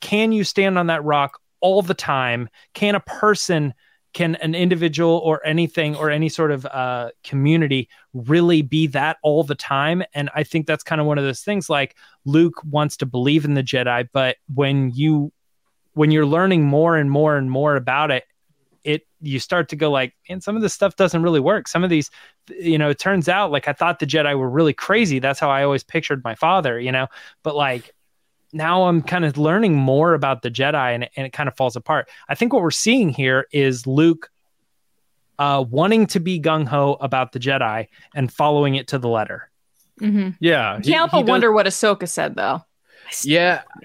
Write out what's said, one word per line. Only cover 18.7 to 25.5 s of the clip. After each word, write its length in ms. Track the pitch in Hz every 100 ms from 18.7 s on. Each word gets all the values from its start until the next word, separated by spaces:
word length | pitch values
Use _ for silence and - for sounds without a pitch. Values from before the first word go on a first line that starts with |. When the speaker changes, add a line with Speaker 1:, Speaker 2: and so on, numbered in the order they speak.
| _
Speaker 1:
it, 220 | 151 151 - _
you 180 | 151 135
start 300 | - 180 165
to 60 | 151
go 160 | 151
like, 220 | 139 127 - -
"Man, 140 | 185
some 140 | 185 214
of 60 |
this 100 | 214
stuff 220 | - 196 -
doesn't 260 | 185 165
really 180 | 170 160
work." 280 | 135 208 -
Some 160 | 170
of 80 | 185
these, 180 | 165 139 - - _ - -
you 200 | 170 156
know, 100 | 151
it 80 | 143
turns 320 | 190 196 160
out, 220 | 185 202
like, 160 | 143 147
I 60 |
thought 260 | 143 175 170
the 80 | 147
Jedi 280 | 156 147 143
were 120 | 131
really 240 | 135 160
crazy. 460 | 135 - 208 220 135
That's 200 | 131 139
how 120 | 151